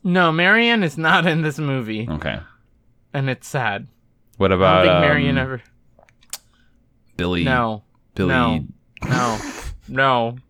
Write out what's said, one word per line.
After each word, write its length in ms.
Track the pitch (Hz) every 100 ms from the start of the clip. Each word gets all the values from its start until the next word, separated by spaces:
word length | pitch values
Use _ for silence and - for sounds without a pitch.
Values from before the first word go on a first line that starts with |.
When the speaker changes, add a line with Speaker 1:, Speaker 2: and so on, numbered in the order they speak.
Speaker 1:
No, 260 | 185 180 170
Marion 500 | 160 180 220 233 233
is 160 | 170 160
not 280 | 160 180 170
in 160 | 160
this 160 | 156 147
movie. 500 | 147 131 110 107 117
Speaker 2:
Okay. 300 | 78 71 52 - _ _ _ _ _ _
Speaker 1:
And 160 | 143 135
it's 180 | 123 -
sad. 380 | 143 113 101 139 _ _ _ _ -
Speaker 2:
What 160 | 95
Speaker 1:
I 40 | 92
Speaker 2:
about, 280 | 95 92
Speaker 1:
don't 100 | 90
think 60 | 90
Marion 380 | 85 73 82 82
Speaker 2:
um, 40 |
Speaker 1:
ever 180 | 131 127 _ _ _ _ _ _ _ - _ _ _ _ _ _ _ -
Speaker 2:
Billy? 280 | 87 87
Speaker 1:
No. 380 | 107 127 113 107 _ _ _
Speaker 2:
Billy? 140 | - 92
Speaker 1:
No. 360 | 127 98 80 -
Speaker 2:
<laughs> 380 | - _ - -
Speaker 1:
No. 300 | 127 123 107 285 - - - -
No. 480 | 127 135 123 117 123